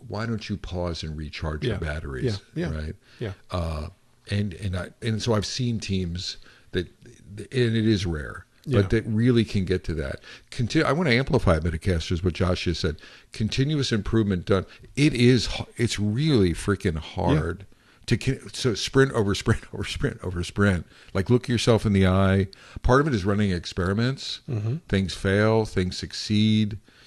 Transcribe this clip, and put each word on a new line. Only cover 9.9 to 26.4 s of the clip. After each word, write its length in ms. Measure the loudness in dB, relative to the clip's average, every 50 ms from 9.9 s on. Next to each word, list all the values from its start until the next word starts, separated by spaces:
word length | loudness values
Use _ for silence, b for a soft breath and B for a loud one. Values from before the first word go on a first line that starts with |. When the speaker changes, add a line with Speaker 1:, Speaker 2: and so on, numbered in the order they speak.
| -4
Speaker 1:
that. 260 | -4 -4 -6 -8 -10 B B B B B B
Conti-, 320 | -6 -4 -2 0 2 2
I 80 | 2 2
wanna 200 | 2 2 2 2
amplify 460 | 2 2 2 2 0 2 4 4 2 2
it, 40 |
Metacasters, 640 | 2 -2 -2 -2 0 0 0 0 0 -2 -4 0 0
what 100 | -2 0
Josh 300 | 0 0 0 0 -2 -2
just 160 | -2 -2 0
said. 160 | -2 -4 -4 -4 B B B B B B
Continuous 600 | -8 -4 -4 -2 0 0 0 0 0 -2 -2 0
improvement 520 | -2 -2 0 2 2 2 4 2 0 0 2
done. 200 | 2 2 2 0 B B B B B 0
It 180 | 2 2 4 4
is 340 | 6 6 6 6 6 2 -2 -4
h-, 100 | -6 -8 -10 -4
it's 240 | -4 -2 -2 0 0
really 540 | -2 0 0 0 2 2 4 4 4 4 2
freaking 400 | 0 0 -2 0 0 0 -2 -2
Speaker 2:
Yeah. 60 | -2
Speaker 1:
hard 640 | -8 -8 -6 -2 2 2 2 2 0 -2 -6 -10 -12 -20 b b b b b b b
to 100 | -2 -2
con-, 240 | 0 0 -2 -4 -4 -6 -14
so 220 | -8 -2 -2 -2 0
sprint 380 | -2 -4 2 4 4 4 4
over 240 | 4 0 2 2 0
sprint 260 | 0 2 0 0 0 -2 -10
<laughs> 40 |
over 120 | -10 -8 -8
sprint 340 | -6 -6 -4 -4 -4 -4 -4 -8
over 180 | -8 -6 -6
sprint. 420 | -6 -4 0 2 2 4 2 2 -4 B B B B B B
Like, 160 | -2 2 2
look 160 | 2 2 2 0
yourself 380 | -2 0 4 4 4 4 4
in 60 | 4
the 160 | 4 4 6 6
eye. 400 | 6 4 4 4 4 4 2 0 B B B B B B
Part 180 | 2 4 4 4
of 40 | 4
it 80 | 2 0
is 100 | 0 0
running 280 | 0 0 2 2 0
experiments. 880 | 0 -2 -6 -6 -4 -2 0 0 0 0 0 -2 -2 -6 -8 -12 -12 -12 -8 -8
Speaker 2:
Mm-hmm. 260 | -6 -4 -4 -4 -6 -6 -4 0
Speaker 1:
Things 260 | 0 0 0 0 -4
fail, 500 | -4 0 2 2 4 4 4 4 2 2
things 320 | 0 0 -2 -2 -2 -4
succeed. 840 | -6 -10 -10 -10 -8 -4 0 2 4